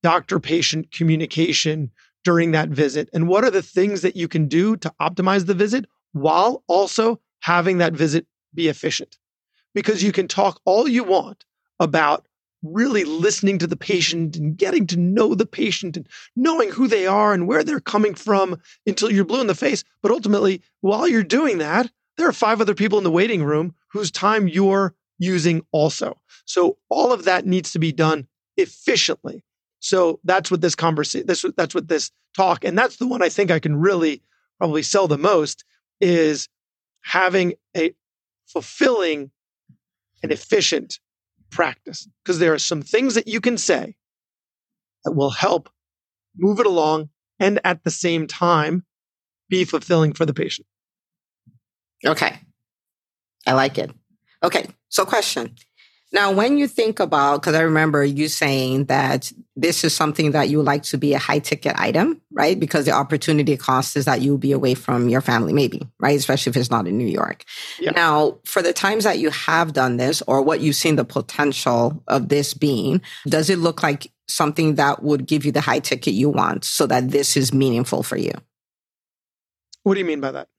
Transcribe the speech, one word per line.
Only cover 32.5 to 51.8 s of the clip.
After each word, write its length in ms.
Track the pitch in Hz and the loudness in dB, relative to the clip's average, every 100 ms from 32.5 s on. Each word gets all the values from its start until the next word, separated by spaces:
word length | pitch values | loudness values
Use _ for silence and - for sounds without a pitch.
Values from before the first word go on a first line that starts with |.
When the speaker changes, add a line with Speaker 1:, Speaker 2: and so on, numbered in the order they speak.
| 170 | 2
Speaker 1:
and 120 | 170 180 | -2 0
that's 200 | 247 - | -2 -2
the 100 | 254 | -6
one 160 | 247 | 0
I 60 | 175 | 0
think 240 | - 196 | 0 0
I 80 | 165 | 0
can 160 | 160 147 | 0 0
really 440 | 180 185 160 135 _ _ _ _ | 2 2 0 -2 _ _ _ _
probably 240 | 175 156 | -2 -2
sell 240 | - 202 185 | 0 0 2
the 100 | 147 | 2
most, 460 | 175 185 151 - _ _ _ _ | 2 2 0 -8 _ _ _ _
is 480 | 185 170 156 143 - _ _ _ _ _ | 2 4 2 0 -8 _ _ _ _ _
having 520 | - 180 185 190 175 - _ 175 | -4 0 2 2 0 -4 _ -2
a 180 | 165 - _ _ _ _ _ | -2 -4 _ _ _ _ _
fulfilling 840 | 165 - - 277 233 175 151 139 _ _ _ _ _ _ _ _ _ | -10 -10 0 2 2 0 -4 -8 _ _ _ _ _ _ _ _ _
and 80 | 156 | -6
efficient 640 | 143 - 214 - 160 - - _ _ _ _ _ | -6 0 0 2 -2 -6 -18 _ _ _ _ _
practice. 560 | - 160 - - 165 - _ - | -4 -4 -4 -16 -18 -18 _ -6
'Cause 140 | 170 | 0
there 120 | 170 | 2
are 60 | 156 | 0
some 240 | - 160 | -2 -6
things 320 | 139 220 262 | -2 0 0
that 120 | 226 - | -2 -2
you 120 | 226 | -2
can 160 | 240 240 | -2 -2
say 400 | - - - - _ _ _ _ _ _ _ _ _ _ | 0 -2 -2 -16 _ _ _ _ _ _ _ _ _ _
that 80 | - | -4
will 180 | 151 139 | 0 -2
help 400 | 120 190 175 - _ _ _ _ _ _ 180 | 0 0 -2 -4 _ _ _ _ _ _ -2
move 240 | 190 208 | 0 2
it 60 | 226 | 2
along 420 | 175 156 156 151 _ _ _ | 2 0 0 -4 _ _ _
and 180 | 196 208 | 0 0
at 200 | 185 175 | -2 -2
the 60 | 170 | -6
same 360 | - 175 165 151 | -4 -2 -2 -4
time 580 | - 175 165 151 180 - _ _ _ _ _ _ | -2 2 2 2 -2 -6 _ _ _ _ _ _
be 160 | 185 | -2
fulfilling 480 | 175 156 - 170 156 | 0 -4 0 2 2
for 140 | 143 160 | 2 -2
the 80 | |
patient. 320 | 127 - - - _ _ _ _ _ _ _ _ _ _ _ | -2 -6 -8 -14 _ _ _ _ _ _ _ _ _ _ _